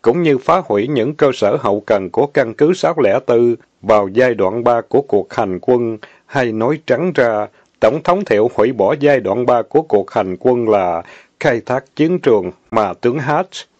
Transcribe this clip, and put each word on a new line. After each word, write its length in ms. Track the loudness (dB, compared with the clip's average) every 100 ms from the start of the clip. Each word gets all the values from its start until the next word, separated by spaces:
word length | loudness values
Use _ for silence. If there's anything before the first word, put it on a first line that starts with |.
cũng 200 | 0 2
như 160 | 2 0
phá 240 | 2 0
hủy 240 | 0 -2 0
những 260 | -2 -2
cơ 160 | 2 0
sở 220 | 2 -2 0
hậu 200 | -2 -4
cần 300 | 0 -2 0
của 160 | -2 0
căn 280 | 0 -2
cứ 180 | 0 0
sáu 220 | 2 -2 0
lẻ 220 | 0 0 0
tư 300 | 2 2 -2 _ _
vào 260 | 0 2 2
giai 260 | 2 0
đoạn 300 | 2 -2 -2
ba 160 | -2 -2
của 220 | 0 -2
cuộc 320 | 0 -2 -2
hành 240 | -4 -4 -4
quân. 360 | 0 0 0 -8 -14 _ _
Hay 260 | -4 -2
nói 260 | -2 -2 -4 -2
trắng 260 | -2 0
ra, 320 | 0 0 0 -6 _ _ _
Tổng 220 | 0 0
thống 220 | -2 -2
Thiệu 260 | 0 0 2
hủy 180 | 2 0
bỏ 220 | 2 -2 2
giai 200 | 2 2
đoạn 260 | 0 -2 0
ba 160 | 0
của 200 | 2 -2
cuộc 280 | 0 -2 0
hành 260 | -4 -4 -2
quân 280 | 0 0 2
là 340 | 2 0 -4 -8 -20 _ _
khai 200 | -2 -2 -4
thác 180 | -6 -6 -4
chiến 220 | -2 0
trường 320 | 2 0 0 -12 _
mà 220 | -2 -2
tướng 240 | -2 -4 -2
Hatch 340 | -2 -2 -4 -12 -20